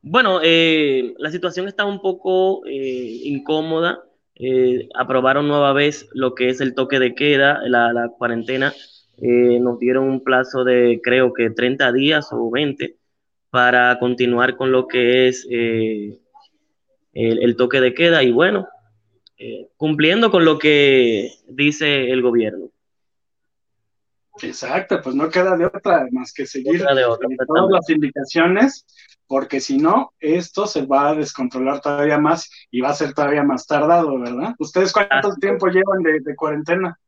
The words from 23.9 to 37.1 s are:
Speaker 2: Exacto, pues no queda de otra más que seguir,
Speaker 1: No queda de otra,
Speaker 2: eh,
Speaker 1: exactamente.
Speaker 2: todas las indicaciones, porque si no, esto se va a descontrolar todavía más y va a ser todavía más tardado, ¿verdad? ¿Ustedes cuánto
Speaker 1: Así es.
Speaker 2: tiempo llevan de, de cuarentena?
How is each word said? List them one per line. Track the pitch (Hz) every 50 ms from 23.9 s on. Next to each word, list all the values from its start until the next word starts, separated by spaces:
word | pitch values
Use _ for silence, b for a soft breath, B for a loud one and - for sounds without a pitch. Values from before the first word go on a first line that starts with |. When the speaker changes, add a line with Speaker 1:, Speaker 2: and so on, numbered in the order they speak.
| _ _ _ _ _ _ _ _ _ -
Speaker 2:
Exacto, | - - - - - - 139 185 180 - - -
pues | - 131 127
no | 139 156 160
queda | 165 180 180 190 185
de | 170 170
otra | - - 202 _ 202 175 160 131 123
más | 247 - 127 - -
que | - 139
seguir, | - - 139 127 143 165 175
Speaker 1:
No | - 143
queda | 139
de | 135 127
otra, | 120 113 113 - 120
Speaker 2:
eh, | 131
Speaker 1:
exactamente. | 123 131
Speaker 2:
todas | 139 156 - - 190
las | 190 180 170 -
indicaciones, | 160 151 151 135 - - 135 - - 165 165 175 185 202 240 269 269 - _ b b b b b b b _ _
porque | 135 135 135 - - 135
si | 127 - 139 135
no, | 151 165 196 240 262 - _ _
esto | - 151 160 175 170 - _ - - -
se | - 160 139
va | 135 139 135 143 147
a | 156
descontrolar | 156 147 - - - 131 123 123 131 127 135 143 139
todavía | - 147 143 143 147 151 151 147
más | 151 151 165 170 - - B B B B
y | - 123
va | 127 139
a | 147
ser | 143 156 139 139
todavía | - 147 143 147 147 143
más | 143 135 127 -
tardado, | - 151 147 147 156 170 175 165 151 135 127
¿verdad? | 123 120 123 123 156 220 240 _
¿Ustedes | 151 - - 180 190 185
cuánto | - 214 208 202 135
Speaker 1:
Así | 139 139 202
es. | 190 185
Speaker 2:
tiempo | - 202 196 190 196 180
llevan | 175 185 190 196 196 190 175
de, | 160 156 156
de | 131 151 139
cuarentena? | - 156 151 151 151 156 160 170 190 190 180 170 _ _ _